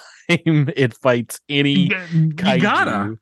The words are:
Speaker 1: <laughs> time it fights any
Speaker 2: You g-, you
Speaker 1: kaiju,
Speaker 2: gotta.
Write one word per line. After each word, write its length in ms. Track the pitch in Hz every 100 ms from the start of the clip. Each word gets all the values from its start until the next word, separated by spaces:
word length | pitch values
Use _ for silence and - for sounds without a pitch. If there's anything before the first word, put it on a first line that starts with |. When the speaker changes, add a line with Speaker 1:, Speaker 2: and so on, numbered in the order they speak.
| -
Speaker 1:
<laughs> 160 | - -
time 400 | 170 165 151 143 131
it 180 | 127
fights 460 | - 131 120 113 - -
any 220 | 143 143
Speaker 2:
You 180 | 143 -
g-, 80 | 185 170 165
you 100 | 160
Speaker 1:
kaiju, 260 | 156 185 170
Speaker 2:
gotta. 560 | 208 302 160 104 104 110